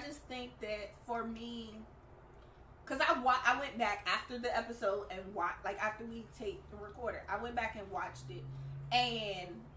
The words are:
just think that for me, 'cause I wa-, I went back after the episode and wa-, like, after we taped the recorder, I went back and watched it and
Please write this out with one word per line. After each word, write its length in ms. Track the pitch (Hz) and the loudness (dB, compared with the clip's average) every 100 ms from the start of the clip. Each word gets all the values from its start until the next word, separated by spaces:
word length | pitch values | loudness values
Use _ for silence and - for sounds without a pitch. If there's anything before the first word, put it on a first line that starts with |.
| 285 | 2
just 140 | 294 | -6
think 360 | - 254 247 - | -6 -6 -6 -6
that 300 | - 320 302 - - | -4 -2 -4 -8 -2
for 180 | 233 | 0
me, 460 | 226 226 233 233 226 214 220 - - - - - - - - - - | 0 -4 -6 -6 -8 -10 -14 -16 -18 -18 -18 -18 -18 -18 -18 -10 -2
'cause 140 | 269 | 4
I 180 | 311 294 | 6 6
wa-, 200 | 247 247 | 8 8
I 140 | 233 254 | 8 6
went 180 | 277 220 | 4 2
back 280 | 214 202 180 | 2 4 2
after 320 | 214 - 240 | 2 0 -2
the 160 | 240 220 | 2 2
episode 500 | 233 233 202 202 196 | 0 2 2 2 0
and 240 | 185 190 | -6 -4
wa-, 160 | 196 175 185 | 0 0 0
like, 140 | 190 196 | -2 0
after 220 | 214 214 | 0 0
we 220 | 233 233 220 - | -6 -8 -10 -6
taped 320 | 214 185 - | -4 -4 -8
the 60 | 208 | -10
recorder, 440 | 208 247 233 180 - | -10 -4 -2 -2 0
I 80 | 208 | -2
went 120 | 233 | 0
back 220 | 240 220 214 | 0 0 -2
and 120 | 190 | -4
watched 380 | 180 170 - - | -2 -4 -6 -8
it 140 | - - - - - - | -8 -6 -6 -6 -6 4
and 580 | 240 247 233 208 185 175 226 - | 6 6 2 -2 -2 -4 -8 -12